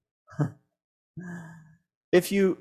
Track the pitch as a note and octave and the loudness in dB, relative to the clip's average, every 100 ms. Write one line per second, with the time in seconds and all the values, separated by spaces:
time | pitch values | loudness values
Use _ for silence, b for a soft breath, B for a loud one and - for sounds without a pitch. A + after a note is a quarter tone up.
0 | _ _ _ - D3+ - _ _ _ _ | _ _ _ -4 -4 -6 _ _ _ _
1 | _ - F3+ F3 B B B B _ _ | _ -18 -16 -16 B B B B _ _
2 | _ F3+ F3+ G3 F#3+ - | _ 2 4 2 2 0